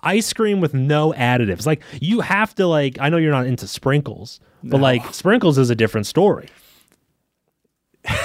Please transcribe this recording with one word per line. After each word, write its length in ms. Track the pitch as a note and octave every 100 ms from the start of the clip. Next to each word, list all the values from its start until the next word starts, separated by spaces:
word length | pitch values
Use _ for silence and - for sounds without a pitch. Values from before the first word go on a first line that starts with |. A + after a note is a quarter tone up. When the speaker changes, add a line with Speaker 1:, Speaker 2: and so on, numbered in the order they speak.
Speaker 1:
ice 300 | D#3+ G#3 -
cream 300 | - G#3+ G3
with 100 | D#3+
no 400 | C3+ C#3 D3+ D#3
additives. 540 | C#3+ B2 B2 G#2+ F2 B2+
Like, 160 | D#3 - C3
you 220 | D3+ A#3
have 320 | B2+ G3 A3
to, 120 | - F3+
like, 300 | D#3 C#3 A#2+
I 120 | C#3+
know 80 | E3+
you're 120 | D#3
not 140 | C#3
into 220 | B2+ B2 G2
sprinkles, 760 | - C3 D3 C#3 - - - _ _
but, 140 | A#2+ C3+
Speaker 2:
No. 40 |
Speaker 1:
like, 300 | C3+ B2 -
sprinkles 460 | - F3+ A#3+ F3+ C3+
is 100 | B2
a 60 |
different 320 | A2+ A2 A2 G2+
story. 420 | D#3 G3 G2 - _ _ _ _ _ _ _ _ _ _ _ _ _ _ _ -
Speaker 2:
<laughs> 40 | -